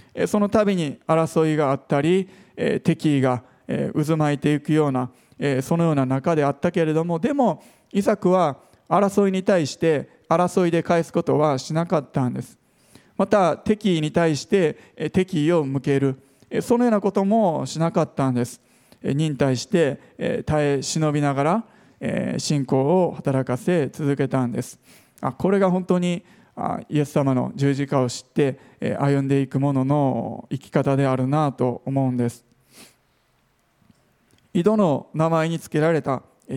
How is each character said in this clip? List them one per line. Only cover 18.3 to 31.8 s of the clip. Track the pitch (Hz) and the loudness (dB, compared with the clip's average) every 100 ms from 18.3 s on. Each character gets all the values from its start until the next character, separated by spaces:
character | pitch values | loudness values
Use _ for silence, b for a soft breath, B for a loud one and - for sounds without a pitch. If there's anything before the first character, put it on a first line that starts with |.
ん | |
で | 123 120 | 0 -2
す。 | - b b b b | -6 b b b b
忍 | - 139 156 135 | -4 -2 -2 0
耐 | 139 127 | 0 0
し | - | 0
て、 | 175 147 139 B - - - - | 0 2 -2 B -8 -4 -4 -2
耐 | 151 143 139 | 0 2 0
え | |
忍 | - 165 156 | -2 -2 0
び | 147 | 0
な | 143 | 0
が | 135 | 0
ら、 | 143 208 b b b - - - - - | 0 0 b b b -10 -6 -4 -4 -4
信 | - 147 131 | -2 -2 0
仰 | 135 135 185 170 | 0 2 2 0
を | |
働 | - - 131 131 | -2 -2 -2 -2
か | 123 | -4
せ | - 175 135 | 0 0 -2
続 | - 143 139 | -4 -2 -2
け | 135 | -2
た | 135 123 | -2 -2
ん | |
で | 123 | -4
す。 | 123 - b b b _ | -8 -12 b b b _
あ、 | 139 | -8
こ | - 180 | -2 0
れ | 202 | 2
が | 190 | 2
本 | 185 180 | 2 0
当 | 180 | 0
に、 | 175 175 b b b - | 0 -4 b b b -8
あ、 | - - - | -6 -6 -4
イ | 147 | -2
エ | 143 | 0
ス | |
様 | 156 139 | 0 2
の | 127 123 135 | 0 -2 -2
十 | 139 | 0
字 | 135 139 | 0 0
架 | 143 | 0
を | 123 | 0
知 | - - | -4 -6
っ | |
て、 | - 143 - B _ - - | -2 -2 -2 B _ -6 -2
歩 | 139 139 | 0 0
ん | 139 | 0
で | 139 | 0
い | 135 | 0
く | 135 | -2
者 | 143 135 131 | 0 0 0
の | 147 135 127 123 - - | 0 0 -2 -6 -10 -10
生 | 135 | -10
き | - | -4
方 | 151 139 135 | -2 0 2
で | 139 | 0
あ | 131 | 0
る | 131 | 0
な | 151 147 | 0 0
と | - 127 - | 0 -2 -2